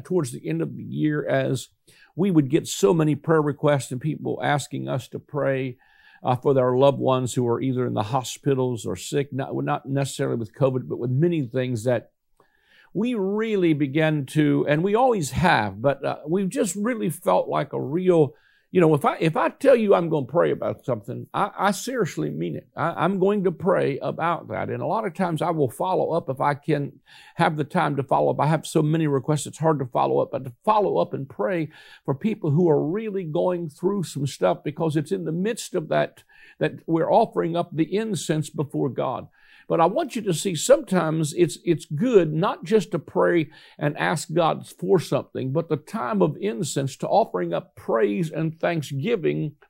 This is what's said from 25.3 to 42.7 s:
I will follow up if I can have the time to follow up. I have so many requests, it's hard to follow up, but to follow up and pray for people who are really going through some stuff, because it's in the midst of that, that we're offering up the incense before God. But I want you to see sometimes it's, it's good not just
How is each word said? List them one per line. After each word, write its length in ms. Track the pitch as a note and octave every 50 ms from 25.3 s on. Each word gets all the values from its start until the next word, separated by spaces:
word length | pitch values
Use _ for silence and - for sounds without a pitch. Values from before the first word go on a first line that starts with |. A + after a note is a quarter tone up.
| E3 D3+
I 80 | D#3 E3+
will 200 | E3+ D#3 C#3+ A#2
follow 420 | - - F3+ F#3 F#3 D#3+ C#3 A#2+
up 180 | D3+ E3+ F3+ -
if 100 | C3+ C3
I 140 | C#3 C#3+ D3
can 400 | C#3 - - D3+ D3 C#3+ - - - _ _ - - - - _
have 220 | - E3+ E3+ D#3 D#3
the 80 | C#3+
time 320 | - - F3+ D#3+ D3+ D3 C#3
to 60 | C3+
follow 280 | - D3+ D3 D3 C#3
up. 80 | C3 C#3
I 80 | C#3 D3
have 180 | E3 D#3 -
so 160 | - - D#3+
many 260 | D3+ D3+ D#3 D#3+ D#3+ D3
requests, 380 | C#3+ C3+ A#2 - D3+ C#3 -
it's 120 | B2 - -
hard 220 | D#3 D#3+ D#3+ C#3
to 60 | C3+
follow 340 | A#2+ - C#3+ C#3 C3+ C3 C#3
up, 120 | C3 -
but 140 | - C3 C3
to 80 | B2+ - - _
follow 340 | G#3 G#3+ G#3+ G3 - C3+ E3
up 160 | F3 F3 -
and 140 | C3+ C#3 C3+
pray 440 | - - G#3 G#3+ F#3 E3+ D#3 D3+ - - - - - - _
for 100 | - C3+
people 360 | - - A3 - - - D#3
who 180 | C3+ E3+ F3+ E3+
are 120 | D3 C#3+
really 440 | C#3+ D3 F3+ G#3+ A3+ G#3+ F#3+ G3 F3+
going 440 | D#3 D3 E3+ F3+ F3+ F3+ E3+ E3+ D#3
through 340 | - - F3 F#3+ G3+ G3+ D#3+
some 220 | - - C#3 C#3+
stuff, 380 | B2+ - - F3+ F#3 E3+ - -
because 320 | D#3 C#3 - E3 D#3+ C#3
it's 160 | D#3+ D3 -
in 140 | G3 F#3+ E3+
the 80 | D#3 D#3+
midst 420 | F3 F#3 A3 A#3+ - - - -
of 140 | F3 D#3 D3+
that, 340 | D3+ D3+ C#3+ - - - _ _ _ - - - - _
that 160 | - D3+ - - - -
we're 240 | E3 E3 D#3+ -
offering 460 | E3 G#3+ A3+ G#3+ - F3+ F3 E3+ E3 E3+
up 140 | E3 - D3+
the 200 | D3 D#3+ - F#3
incense 560 | G#3 A3+ A3+ G3+ C#3+ - - D#3+ D#3 D3+ -
before 380 | - - D3 C#3 - D3+ D3+ C3+
God. 400 | A#2+ C#3+ C#3 C3 A#2+ - - - _ _ - - - - _ -
But 140 | E3 E3
I 60 | E3 F3
want 280 | G#3+ D#4 E4+ A#3+ -
you 60 | A#3
to 120 | G3+ G3+ E3
see 180 | D3 - G3+ F3
sometimes 800 | D3 - - C4+ D#4+ - - F#3+ F3+ E3 D#3 D#3 D#3+ D#3+ C#3+ D#3+
it's, 240 | - F3 D#3 - - -
it's 220 | F3 E3 - - -
good 440 | D3+ C#3+ G#3 C4 A#3+ F#3+ E3+ D3+
not 320 | D3+ D#3+ F3+ A3+ - - -
just 280 | D#3+